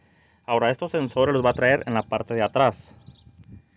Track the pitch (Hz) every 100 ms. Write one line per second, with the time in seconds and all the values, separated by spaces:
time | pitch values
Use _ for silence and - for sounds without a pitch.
0 | _ _ _ _ - 120 117 127 170 165
1 | 131 127 135 135 123 - 123 139 - 113
2 | - 110 - 117 104 139 131 - - -
3 | - - - - - - _